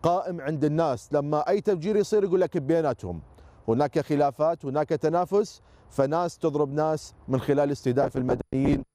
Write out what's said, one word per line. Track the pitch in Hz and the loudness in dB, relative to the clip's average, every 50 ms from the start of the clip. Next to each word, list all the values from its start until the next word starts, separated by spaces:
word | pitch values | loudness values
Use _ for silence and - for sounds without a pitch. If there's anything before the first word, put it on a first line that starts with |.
قائم | - 165 175 190 - 175 180 170 | 2 2 0 0 -2 -4 -8 -6
عند | 135 143 160 143 151 | -6 -6 -2 0 0
الناس، | 151 151 160 165 151 127 113 - - | 0 2 2 0 0 0 -4 -6 -2
لما | 147 147 143 147 156 147 - - | -2 -2 0 0 -2 0 0 0
أي | 190 208 | 0 0
تفجير | - 214 196 170 151 196 214 | 2 0 -2 0 0 0 0
يصير | 208 202 - 214 208 196 | 0 0 2 2 0 2
يقول | 180 170 180 | 2 0 0
لك | 180 160 - 175 | 0 0 -2 -4
بيناتهم | 135 131 165 165 160 143 120 - - 90 87 80 - - - - - - - - - - | 0 0 0 2 2 0 -2 -4 -6 -10 -8 -10 -12 -16 -20 -20 -20 -20 -20 -10 -2 0
هناك | 113 123 147 139 - 160 | 2 2 2 0 0 -2
خلافات، | 139 - 151 143 147 143 127 - 151 160 170 - - | -2 0 2 2 2 0 2 0 0 0 0 -2 -6
هناك | 139 131 151 151 - | -4 -2 -2 0 0
تنافس، | 165 147 - 156 160 175 180 170 190 202 220 - - - _ _ - _ _ - | -2 0 0 0 2 0 0 2 0 0 0 0 -6 -20 _ _ -20 _ _ -8
فناس | - - 135 139 151 170 175 170 - _ | 0 0 0 2 2 0 0 -2 -4 _
تضرب | - 160 139 147 151 135 | -2 0 2 2 0 0
ناس | 139 151 156 156 156 151 - - - - - - | 0 0 0 0 0 -2 -6 -12 -20 -18 -6 -2
من | 131 127 | -2 -2
خلال | - - 143 139 143 139 | 0 2 2 2 2 0
استهداف | 143 - - 131 123 127 - - - | -2 -2 -2 0 2 2 0 0 -2
المدنيين. | 135 127 127 127 117 - _ - 135 139 143 147 139 135 _ | -4 0 0 -2 -2 -2 _ -2 0 2 2 0 0 -2 _